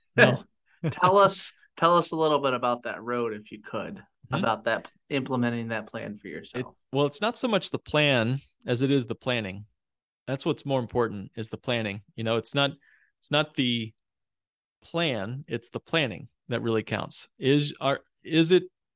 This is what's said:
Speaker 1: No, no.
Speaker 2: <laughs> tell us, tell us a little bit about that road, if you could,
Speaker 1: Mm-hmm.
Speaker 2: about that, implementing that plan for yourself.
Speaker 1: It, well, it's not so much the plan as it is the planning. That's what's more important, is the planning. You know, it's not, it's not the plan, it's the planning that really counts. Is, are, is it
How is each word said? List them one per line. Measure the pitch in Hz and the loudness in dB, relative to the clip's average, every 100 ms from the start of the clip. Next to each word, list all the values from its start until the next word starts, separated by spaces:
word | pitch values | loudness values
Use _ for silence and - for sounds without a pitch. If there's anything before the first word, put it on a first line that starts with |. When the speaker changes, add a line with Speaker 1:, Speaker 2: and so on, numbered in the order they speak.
| - - | -2 6
Speaker 1:
No, | 220 - - _ _ - | 6 6 -6 _ _ -6
no. | 160 | -6
Speaker 2:
<laughs> | |
tell | - 185 196 | 2 4 6
us, | 190 190 - - _ - | 6 4 -4 -6 _ 2
tell | 170 175 | 4 4
us | 165 | 2
a | 160 | 2
little | 156 143 | 2 4
bit | 139 | 2
about | 123 123 120 | 0 0 -2
that | 117 95 | -4 -8
road, | 110 123 117 | -4 -2 -2
if | 107 107 | -4 -12
you | 107 | -18
could, | - 110 87 95 - _ - | -8 -8 -6 -10 -16 _ -6
Speaker 1:
Mm-hmm. | - | -2
Speaker 2:
about | 117 107 | 0 0
that, | 117 110 - _ - | -2 -2 -4 _ -6
implementing | 139 131 127 120 117 113 | -4 -2 0 0 -2 -4
that | 110 110 | -6 -8
plan | 117 107 104 | -10 -10 -12
for | 95 | -12
yourself. | 78 - 123 127 | -14 -10 -10 -10
Speaker 1:
It, | _ - 135 | _ -6 0
well, | 143 | 0
it's | - | 0
not | 214 - | -4 -2
so | 254 | 0
much | 202 - | 0 -2
the | 127 | -8
plan | - 151 147 127 110 135 - _ - | 0 2 4 4 2 -2 -6 _ -4
as | 123 | 0
it | 135 | 2
is | 139 117 | 2 0
the | 110 | -6
planning. | 127 120 104 101 107 _ _ _ _ _ - | -4 -4 -4 -10 -16 _ _ _ _ _ -8
That's | 135 170 | -4 -4
what's | 143 139 | -4 -2
more | 135 | -2
important, | 113 120 113 101 95 - | 0 0 0 -2 -12 -12
is | 110 | -10
the | 110 | -10
planning. | - 120 107 104 - - | -4 -2 -2 -6 -12 -6
You | |
know, | 113 113 | -2 -2
it's | - 143 | -2 0
not, | 139 - _ _ _ _ | 0 -2 _ _ _ _
it's | - | -4
not | 147 151 - | -2 -2 0
the | 127 120 110 _ _ _ _ _ _ _ _ _ | 0 0 -4 _ _ _ _ _ _ _ _ _
plan, | - 165 165 117 98 135 - | -8 -2 -2 -2 -4 -8 -6
it's | 123 - | -8 -6
the | 117 | -12
planning | - 165 131 90 - _ - | -2 0 0 -4 -14 _ -6
that | 117 | -4
really | 117 110 | 0 0
counts. | - 107 82 - - - | 0 -4 -4 -8 -12 -2
Is, | 131 147 147 - | 2 4 2 -2
are, | 135 139 _ _ | -2 -2 _ _
is | 101 156 165 | -2 2 6
it | 180 180 _ _ | 4 2 _ _